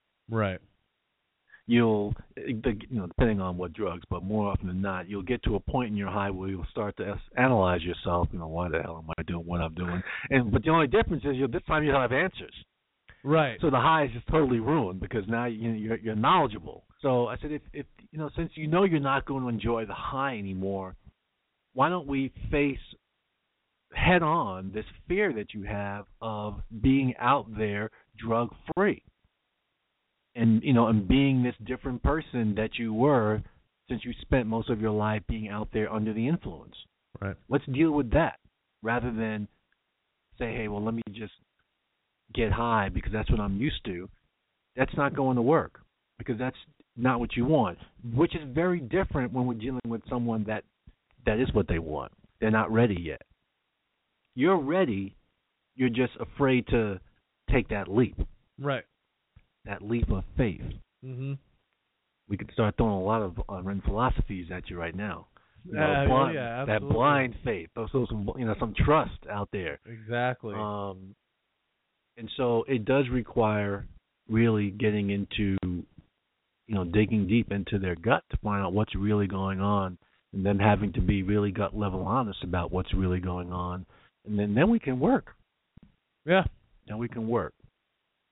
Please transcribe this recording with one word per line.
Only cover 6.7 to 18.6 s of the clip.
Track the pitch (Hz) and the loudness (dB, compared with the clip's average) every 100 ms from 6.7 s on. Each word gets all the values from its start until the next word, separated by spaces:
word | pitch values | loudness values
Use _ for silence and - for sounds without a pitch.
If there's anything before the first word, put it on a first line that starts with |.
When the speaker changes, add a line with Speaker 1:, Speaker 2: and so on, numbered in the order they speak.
Speaker 2:
start | - 104 - | -6 -6 -6
to | |
as-, | 98 101 - - | -6 -6 -6 2
analyze | 131 120 92 90 | 4 4 4 2
yourself. | 85 85 95 87 85 | -2 -6 -2 0 0
You | 90 | -4
know, | 82 | -8
"Why | 80 87 | -4 -2
the | 80 | -2
hell | 85 82 | -4 -10
am | 80 80 | -10 -8
I | |
doing | 78 87 | -6 -6
what | 82 87 | -4 -4
I'm | 82 | -4
doing?" | 80 90 90 - - - | -4 -4 -4 -6 -8 0
And | 135 107 | 2 2
but | 127 | 0
the | 156 | 4
only | 160 147 | 4 4
difference | 202 233 165 143 | 4 2 0 -2
is, | 131 | 0
you'll, | 135 | 0
this | 123 - | -2 -2
time | 156 | 0
you'll | 151 135 | 2 2
have | 120 | 2
answers. | 131 180 - 80 - - _ _ _ _ - | 2 0 -4 -16 -18 -20 _ _ _ _ -8
Speaker 1:
Right. | 135 160 143 110 | 2 4 2 2
Speaker 2:
So | 165 | 2
the | 131 | 4
high | 139 160 | 6 6
is | 143 | 4
just | 117 - | -2 0
totally | 160 139 120 | 2 4 2
ruined | 110 156 101 92 | 2 2 0 -4
because | 98 113 95 | -4 -4 -2
now | 117 | -2
you, | 120 110 113 | -2 -2 -4
you're, | 110 107 113 | -2 -2 -4
you're | 110 107 | -2 2
knowledgeable. | 127 180 139 - 82 - _ _ | 4 6 4 -2 -12 -16 _ _
So | 139 123 120 | 0 2 0
I | 127 | -4
said, | 147 | -8
if, | 147 - | -8 -10
if, | 147 139 _ - | -14 -14 _ -16
you | 151 | -10
know, | 151 | -8
since | - 165 | -6 -8
you | - | -6